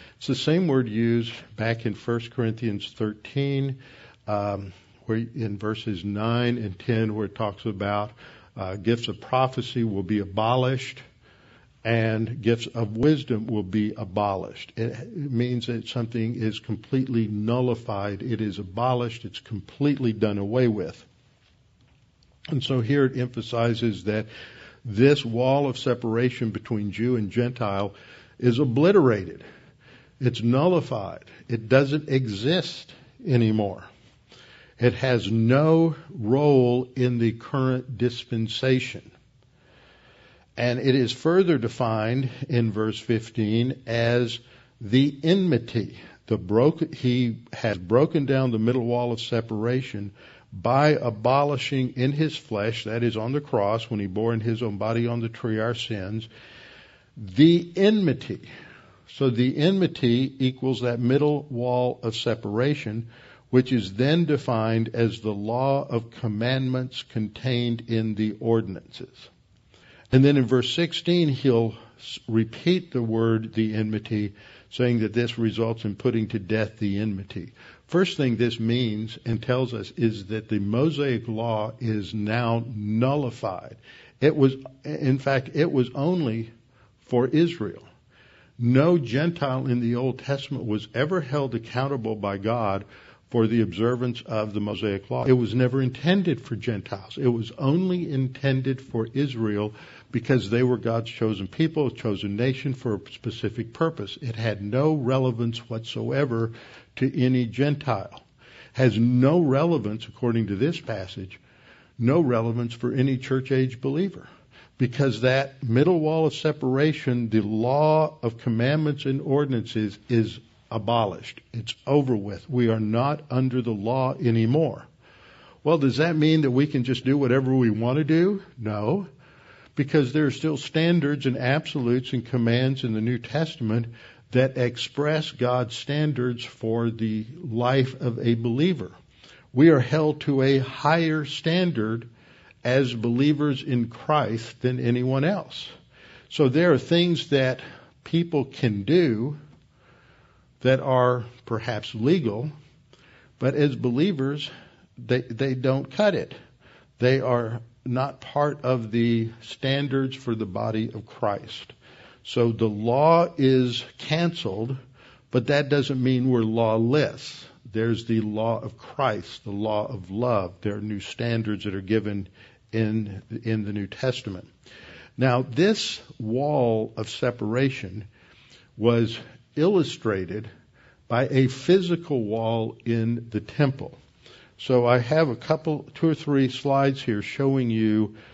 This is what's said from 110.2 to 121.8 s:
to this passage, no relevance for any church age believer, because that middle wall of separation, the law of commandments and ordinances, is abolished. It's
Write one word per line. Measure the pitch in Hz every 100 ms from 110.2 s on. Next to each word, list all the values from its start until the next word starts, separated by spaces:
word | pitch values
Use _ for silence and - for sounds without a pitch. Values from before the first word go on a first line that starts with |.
| 123 113 104
to | 98
this | 143 170
passage, | - 104 92 - 95 - _ _ - - _ -
no | 120 160
relevance | 143 120 117 117 120
for | 117 123
any | 127 135 127
church | - 131 131
age | 131 131 120
believer, | 135 147 196 - - - _ - - -
because | 127 120 139 110
that | 127 135 135 -
middle | 123 117 156 170
wall | 151 160 156
of |
separation, | 147 156 147 131 131 156 151 - 123 117
the | 110
law | 101 110 120 143 156 156 156 -
of | 117 117
commandments | 123 113 123 156 151 143
and | 139 135
ordinances, | 151 139 143 123 110 113 107 - -
is | 120 104 - - _ -
abolished. | 113 101 117 104 85 - - -
It's | 120 113 -